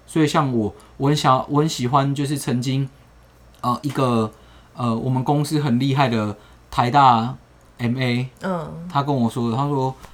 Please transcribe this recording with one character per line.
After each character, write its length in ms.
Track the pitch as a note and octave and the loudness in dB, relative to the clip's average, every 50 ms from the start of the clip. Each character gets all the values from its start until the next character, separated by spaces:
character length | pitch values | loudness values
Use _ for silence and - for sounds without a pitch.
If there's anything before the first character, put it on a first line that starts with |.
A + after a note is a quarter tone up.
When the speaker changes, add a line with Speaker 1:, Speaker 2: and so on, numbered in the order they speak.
| - | -20
Speaker 1:
所 140 | - - D#3+ | -4 0 0
以 40 | D#3 | 0
像 260 | D3 - E3 D3 C3 B2 | 2 2 0 0 0 0
我， 200 | A2+ G#2+ G2+ - - - - - - | 0 -2 -2 -4 -10 -16 -20 -8 -2
我 100 | C3+ C#3 | 0 0
很 80 | D3+ | 0
想， 300 | D3 - C#3+ C3 C3 - - | 2 4 2 2 2 0 0
我 120 | C#3+ C#3+ | 0 0
很 80 | D3+ D#3+ | 0 0
喜 180 | - - B2 | -2 -4 -2
欢， 280 | A#2+ C#3+ C#3 C3+ C#3 C#3 | 0 2 2 2 2 0
就 120 | C#3 C#3+ | -2 -2
是 100 | C3+ D3+ | -4 -4
曾 240 | C#3 - D3 A#2+ B2 | -4 -2 -2 -2 -2
经， 260 | A#2+ C3 C3 C3+ C#3 C3 - - - - - - - - _ - - - - - | -2 -2 -2 -2 -2 -4 -8 -14 -20 -20 -20 -20 -20 -20 _ -20 -20 -20 -14 -6
呃， 160 | - - - - | -4 -4 -4 -4
一 60 | - C#3+ | -4 -6
个， 420 | B2+ C#3+ C3+ B2+ A#2+ A2+ A2 G#2+ - - - - - - - - - | -2 0 0 2 2 0 0 -2 -6 -12 -20 -20 -20 -20 -20 -18 -10
呃， 220 | - B2 A#2+ A2+ | -6 -4 -2 -2
我 120 | A2+ B2+ B2+ | -2 -2 -2
们 140 | B2+ B2+ | -2 -2
公 220 | B2+ - D3 D3 D3 | 0 0 0 0 0
司 160 | - D#3 D3+ | 0 -2 -2
很 180 | D3 C#3 A#2 B2 | 0 0 0 0
厉 160 | C3+ C#3 C3+ | 0 0 2
害 140 | C#3+ C#3 A#2+ | 2 0 0
的 280 | A#2 A2 G#2+ G#2 G#2 - - - - - - - | 0 0 -2 -4 -6 -8 -14 -20 -20 -20 -18 -6
台 200 | - - B2 B2 | -2 0 0 4
大 460 | C3 C#3+ C#3 C3 A#2+ A2+ A2+ B2 C3+ - - - - - - - - - | 6 6 8 8 6 6 2 -2 -6 -10 -14 -20 -20 -20 -20 -20 -10 -4
M 180 | A#2+ A#2 B2 C3 | -4 -2 -2 0
A， 300 | C3 B2 A#2+ A#2+ B2+ B2+ - - | 0 -2 -2 -2 -4 -6 -8 -8
Speaker 2:
嗯。 460 | - F#3 F#3 E3+ D3+ D#3 D#3+ D#3+ E3+ F3+ | -6 -6 -4 -4 -6 -8 -12 -12 -12 -4
Speaker 1:
他 140 | - C#3+ | -2 -2
跟 120 | C#3 D3 C#3+ | 0 0 0
我 160 | C3 A#2 A2+ | 0 0 0
说， 240 | - C3 A#2 A#2 A2+ | 0 -2 -2 -2 0
他 140 | B2+ C#3+ C#3+ | 0 0 0
说： 260 | D3 C3+ C3 C3 C3 - - - | 0 0 -2 -2 -4 -8 -14 -20